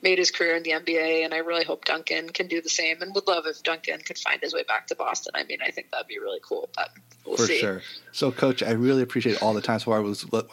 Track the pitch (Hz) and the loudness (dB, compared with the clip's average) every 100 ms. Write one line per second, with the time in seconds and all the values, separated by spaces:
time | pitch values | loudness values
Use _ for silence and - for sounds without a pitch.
0 | 190 185 175 - 170 165 165 160 170 165 | 4 4 2 2 2 2 0 -2 0 2
1 | 160 160 160 160 165 170 160 160 - 156 | 2 2 2 0 0 0 0 -2 0 -2
2 | 160 165 165 170 180 170 165 - 165 160 | 0 -4 -4 -6 -2 -2 -2 0 0 -2
3 | 180 196 196 175 160 151 - 165 165 160 | -2 -2 2 2 0 -4 -2 -2 -4 -6
4 | - - - - - - - 110 - - | -6 -6 -2 -2 -2 -4 0 -2 -2 -4
5 | 127 - - - 71 - - - - 131 | -2 -2 -4 -6 -6 -4 -4 -4 -8 -8
6 | 113 104 101 92 - - - - - - | -8 -8 -6 -6 -6 -6 -6 -6 -6 -8
7 | - - - - 117 - 107 92 - - | -20 -20 -6 0 2 4 2 -2 -8 -16
8 | - - 143 123 139 127 104 113 123 135 | -12 0 0 4 2 2 0 2 4 4
9 | 123 - 113 104 107 107 101 113 - 110 | 4 2 2 2 2 2 2 0 2 2
10 | 104 101 - 113 - | 2 -2 -2 -2 -2